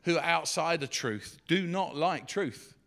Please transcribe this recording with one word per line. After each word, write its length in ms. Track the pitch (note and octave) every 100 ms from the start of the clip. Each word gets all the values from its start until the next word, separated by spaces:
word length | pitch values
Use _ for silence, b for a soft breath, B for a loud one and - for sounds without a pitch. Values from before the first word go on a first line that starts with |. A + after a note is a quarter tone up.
who 120 | - E3+
are 80 |
outside 580 | D#3+ E3+ - - D#3+ E3+
of 60 | C#3
truth 480 | - B2 G#2+ - - -
do 180 | E3+ F3+
not 260 | F3+ F#3
like 340 | C#3+ E3 D#3+ -
truth. 480 | - D#3+ - - -